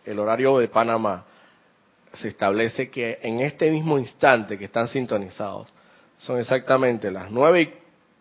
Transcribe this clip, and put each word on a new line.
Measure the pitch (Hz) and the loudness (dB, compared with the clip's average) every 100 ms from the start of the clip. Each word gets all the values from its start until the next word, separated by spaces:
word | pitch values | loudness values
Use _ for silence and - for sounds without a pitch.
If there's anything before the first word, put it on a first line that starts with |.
el | - 104 | -10 -4
horario | 104 117 131 135 | -2 0 2 2
de | 113 | 2
Panamá, | 110 113 113 110 90 - _ _ _ _ _ _ _ _ | 2 0 0 -2 -4 -8 _ _ _ _ _ _ _ _
se | - 110 | -14 -12
establece | - 101 104 117 113 127 | -2 0 0 0 -4 -8
que | - 117 113 | -6 -6 -6
en | 120 113 | -6 -2
este | 143 147 156 | -4 0 0
mismo | 156 160 147 | 0 0 0
instante | 113 - 143 123 104 101 | -2 2 4 4 2 -10
que | 98 | -6
están | 120 117 | -4 -2
sintonizados, | 135 123 107 98 - 104 98 110 _ _ _ _ - | -4 -4 -4 -6 -10 -10 -10 -16 _ _ _ _ -16
son | - 123 | -6 -4
exactamente | 117 131 127 131 131 117 104 | -2 -2 2 2 2 0 -4
las | 95 92 | -6 -6
nueve | 113 147 180 | 2 4 6
y | 156 - _ _ _ _ | 2 -4 _ _ _ _